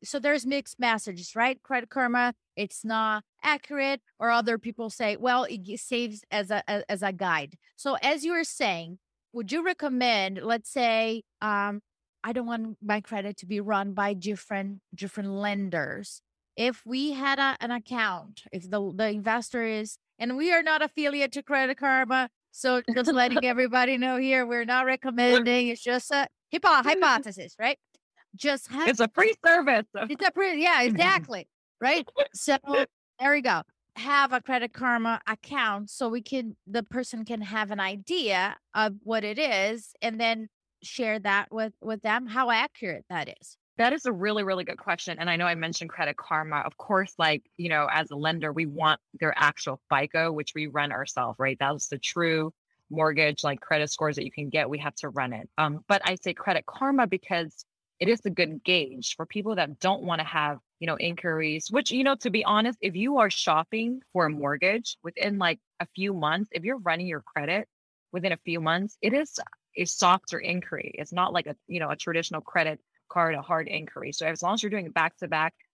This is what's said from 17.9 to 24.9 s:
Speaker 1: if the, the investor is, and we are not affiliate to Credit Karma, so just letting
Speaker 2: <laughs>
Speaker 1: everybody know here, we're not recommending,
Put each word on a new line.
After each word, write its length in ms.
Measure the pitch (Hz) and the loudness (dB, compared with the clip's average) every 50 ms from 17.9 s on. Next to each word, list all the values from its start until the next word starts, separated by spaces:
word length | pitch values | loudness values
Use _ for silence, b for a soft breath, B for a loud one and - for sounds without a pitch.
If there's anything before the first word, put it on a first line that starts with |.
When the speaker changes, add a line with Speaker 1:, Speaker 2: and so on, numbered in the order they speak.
| 254 233 220 202 180 170 - 202 214 - - - | -2 0 0 0 -2 -4 -8 -14 -20 -20 -16 -12
Speaker 1:
if 160 | - 185 175 185 | -10 -10 -6 -2
the, 240 | 202 208 202 190 156 | -2 -2 -2 -2 -2
the 140 | 190 220 214 | 0 0 0
investor 540 | 208 208 196 226 220 240 226 - - 240 226 | 0 0 0 0 0 0 -2 -4 -4 -4 -2
is, 340 | 220 220 214 220 214 - - _ _ _ - | -2 -2 -4 -6 -8 -10 -16 _ _ _ -6
and 180 | 233 240 254 | -4 -4 -2
we 160 | 269 320 359 | 0 2 4
are 100 | 349 330 | 4 4
not 200 | 320 320 311 302 | 4 4 2 2
affiliate 500 | 311 302 - 302 294 285 285 285 277 269 | 2 0 -2 0 0 0 2 0 0 -2
to 100 | - 285 | -2 -6
Credit 340 | 269 - 285 269 262 254 269 - | -4 0 2 2 2 2 0 0
Karma, 500 | 277 269 262 262 262 220 262 262 254 240 _ _ _ _ | 2 2 4 4 4 2 2 2 0 0 _ _ _ _
so 320 | - - - 262 254 247 - - 226 | -8 -2 0 2 2 2 2 2 2
just 180 | 254 240 302 | 2 4 4
letting 320 | 285 254 247 247 247 - 247 | 6 6 6 6 4 2 2
Speaker 2:
<laughs> 0 | |
Speaker 1:
everybody 520 | 247 240 247 254 233 240 254 247 254 269 | 2 2 2 2 4 4 4 4 4 2
know 200 | 247 254 254 254 | 2 0 0 0
here, 280 | 254 262 262 262 262 247 | 0 2 2 4 2 2
we're 200 | 233 240 240 233 | 2 0 -2 0
not 200 | 226 247 254 262 | 0 2 2 2
recommending, 840 | 262 | 2